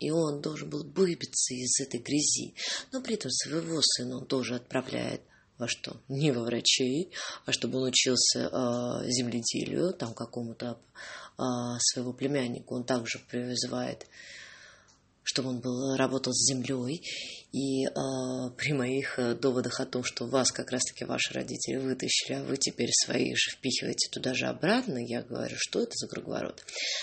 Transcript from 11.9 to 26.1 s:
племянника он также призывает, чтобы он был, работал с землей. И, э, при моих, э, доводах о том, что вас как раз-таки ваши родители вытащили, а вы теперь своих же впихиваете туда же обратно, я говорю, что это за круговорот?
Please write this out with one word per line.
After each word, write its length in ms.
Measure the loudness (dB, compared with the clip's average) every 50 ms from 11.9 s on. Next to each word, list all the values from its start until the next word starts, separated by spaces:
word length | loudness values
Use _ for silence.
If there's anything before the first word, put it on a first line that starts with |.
| 2 2 -2 -4
племянника 600 | -2 -2 0 2 2 2 0 0 -2 -6 -6 -4
он 100 | -4 -4 0
также 360 | 2 2 2 2 -2 -4 -6 -6 -6
призывает, 760 | -4 -4 -2 -2 -2 -2 -2 -2 -2 -2 -2 -2 -4 -8 -10 -18 -18 -18 -18 -16 -16 -16 -16 -16 -18 -20 -20 -20 -20 -20 -20 -20 -20 _ _ _ _ _
чтобы 280 | -6 -2 -2 0 0 -2
он 100 | -2 -2
был, 360 | -2 -2 -2 0 0 0 2
работал 360 | 2 2 2 2 2 0 0
с 160 | 2 4 4 4
землей. 540 | 2 2 0 -2 -2 -2 -2 -2 -4 -4 -6 -8 -8 -8 -8 -10 -10 -12 -12 -6
И, 320 | -2 -2 0 2 2 2 2
э, 40 | 2 0 0 -2 0 0 0 -2 -2 -2 -2 -4 -4 -4
при 160 | -2 0 0
моих, 460 | 2 2 2 2 2 0 0 0 0 2
э, 160 | 2 2 2
доводах 460 | 4 4 4 4 4 0 0 0 -2
о 60 | -2
том, 180 | -2 -2 -2 -2
что 220 | -2 -4 -4 -2
вас 240 | 2 4 4 4 4
как 220 | 2 0 -4 -2
раз-таки 320 | 0 0 0 0 -2 -6 -4
ваши 300 | -2 0 0 0 0 0
родители 420 | -4 -4 -4 -4 -4 -2 -2 -2
вытащили, 580 | 0 0 0 0 0 2 2 2 2 2 0 -2
а 80 | -4
вы 140 | -2 -2 0
теперь 340 | 2 0 0 0 0 0 4
своих 460 | 4 4 4 4 4 2 2 4 4 2
же 140 | 2 0
впихиваете 560 | 0 -2 -2 0 0 0 0 -2 0 0 0 -2
туда 240 | -2 -2 -2 0 0
же 120 | 0 0
обратно, 520 | -2 0 2 4 4 4 4 2 0 -2 -2
я 240 | -2 -2 -2 -4
говорю, 340 | -4 -4 -4 -4 -4 -4 -2 -4
что 240 | -4 -2 0 0
это 100 | 0 0 -2
за 140 | -6 -6
круговорот? 560 | -6